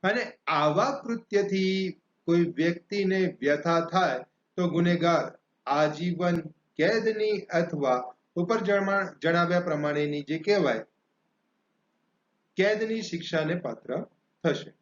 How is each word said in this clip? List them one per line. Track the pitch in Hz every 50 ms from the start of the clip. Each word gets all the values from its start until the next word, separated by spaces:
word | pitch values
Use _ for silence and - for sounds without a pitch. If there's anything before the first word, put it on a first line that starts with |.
| -
અને | 185 214 247 226 - - _ _
આવા | - 160 147 151 151 151 180 220 269 277 277 -
કૃત્યથી | 240 233 226 - _ 202 202 196 196 190 190 190 185 190 190 190 185 175 _ _ _ _ _ _
કોઈ | - 170 175 170
વ્યક્તિને | 156 170 - 160 165 170 170 _ _ 202 202 196 190 190 190 185 165 - -
વ્યથા | - 143 147 147 - 170 170 170
થાય | 165 165 170 190 180 156 131 127 - _ _ _ _ _ _
તો | - 180 170
ગુનેગાર | 151 165 170 175 175 170 170 170 170 156 - - - - _ _ _ _ _
આજીવન | 127 139 147 156 151 151 151 170 175 170 156 180 175 170 165 156 - - _ _ _ _
કેદની | - 151 185 226 226 - 226 214 214 214 214 208 190
અથવા | - - 175 170 170 170 - 147 139 131 127 123 123 - - _ _ _ _
ઉપર | 175 175 170 226 220
જણા-, | 196 190 202 196 196 196 196 196 190 - - - -
જણાવ્યા | 160 170 175 175 170 180 175
પ્રમાણેની | 175 180 156 147 147 147 147 147 147 147 147 147 143
જે | - 156 160
કહેવાય | 156 202 202 202 170 135 117 110 110 _ _ _ _ _ _ _ _ _ _ _ _ _ _ _ _ _ _ _ _ _ _ _ _ _ _ _ _ _ _ _ _ _ _
કેદની | - 185 208 214 208 220 220 226 220 202
શિક્ષાને | - 175 165 160 - - 160 156 151 175
પાત્ર | 175 - 131 117 - _ - 127 151 - - _ _ _ _ _ _ _
થશે. | 165 139 - - - - _